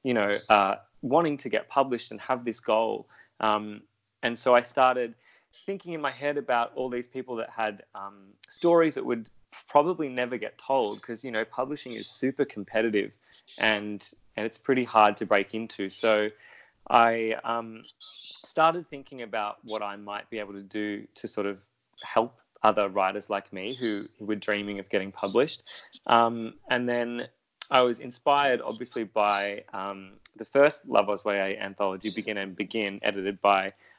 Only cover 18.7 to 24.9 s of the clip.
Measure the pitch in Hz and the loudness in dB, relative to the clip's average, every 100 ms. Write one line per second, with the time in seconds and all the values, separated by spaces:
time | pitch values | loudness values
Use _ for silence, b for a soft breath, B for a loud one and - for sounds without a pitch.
18.7 | 165 165 143 135 131 117 107 104 - 117 | 2 -6 -16 -16 -14 -8 -6 -6 -8 -8
19.7 | 107 104 101 104 101 110 113 101 101 98 | -6 -6 -10 -10 -12 -10 -10 -10 -12 -10
20.7 | 107 104 104 104 - 110 - 101 95 _ | -6 -6 -6 -10 -14 -10 -4 -4 -6 _
21.7 | _ _ _ - - 120 - _ _ 107 | _ _ _ -2 0 0 -4 _ _ 2
22.7 | 101 101 95 95 101 - 101 - 98 98 | 4 0 0 0 -2 -4 -6 -4 -10 -8
23.7 | 127 123 101 - - 107 107 95 104 101 | -4 -2 -2 -6 -10 -4 -4 -2 -2 -2
24.7 | 101 98 | -6 -2